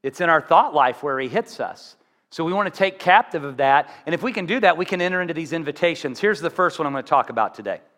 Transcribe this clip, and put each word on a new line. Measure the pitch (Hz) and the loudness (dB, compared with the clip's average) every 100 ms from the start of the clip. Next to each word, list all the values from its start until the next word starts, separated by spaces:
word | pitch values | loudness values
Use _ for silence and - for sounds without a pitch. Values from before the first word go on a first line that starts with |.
It's | 139 135 | -8 -2
in | 170 | 2
our | 160 | 2
thought | - 170 202 | 4 4 4
life | 151 127 120 | 2 2 0
where | 143 131 | -4 -4
he | 131 | -2
hits | 175 226 - | -4 -6 -8
us. | 101 - - _ _ _ _ | -10 -10 -20 _ _ _ _
So | - | -6
we | 165 | -4
want | 190 196 | -2 -4
to | - | 0
take | 190 190 | -2 0
captive | 180 196 247 160 143 | 4 4 4 -6 -8
of | 131 | 0
that. | 135 139 - - - | 4 4 2 -10 -4
And | |
if | 170 | -2
we | 254 | -2
can | 226 170 | -4 -4
do | 254 | 2
that, | 202 165 | 4 2
we | |
can | 180 180 | -2 -2
enter | 180 185 | -2 -2
into | 175 | -4
these | 165 151 | -6 -6
invitations. | 165 147 147 175 160 139 123 | -6 -6 -2 -2 -2 -8 -2
Here's | 208 202 | -2 -2
the | 165 | -4
first | - 175 - | -2 -2 0
one | 147 | -4
I'm | |
gonna | 139 | -4
talk | - 139 117 | 0 0 0
about | 117 104 - | -2 -2 -4
today. | 101 87 _ | -8 -8 _